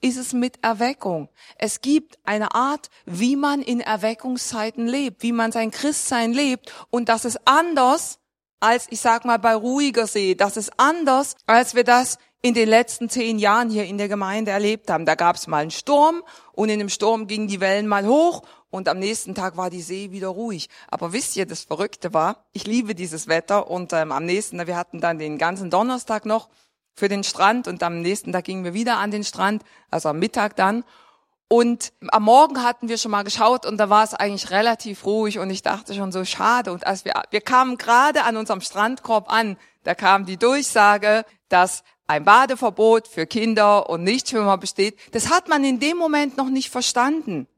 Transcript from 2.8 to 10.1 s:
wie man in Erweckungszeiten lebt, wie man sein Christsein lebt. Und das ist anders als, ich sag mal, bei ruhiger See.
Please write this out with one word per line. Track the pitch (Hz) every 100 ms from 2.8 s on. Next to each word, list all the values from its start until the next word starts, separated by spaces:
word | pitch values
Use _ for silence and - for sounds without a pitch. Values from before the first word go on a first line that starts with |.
| - _ -
wie | 175 233
man | 277 285 285
in | 262 240
Erweckungszeiten | - 220 214 226 262 254 - 240 220 226 233
lebt, | 262 277 196
wie | 233
man | 233 226
sein | 226 226
Christsein | - 285 302 - 247 226
lebt. | 240 285 254 - - -
Und | 240 233
das | 226
ist | 240 220
anders | - 277 339 311 254 311 - - _ _ _ _
als, | 214 240 -
ich | 220
sag | 247 226
mal, | 240 233
bei | 233
ruhiger | 226 226 262 285 233
See. | 220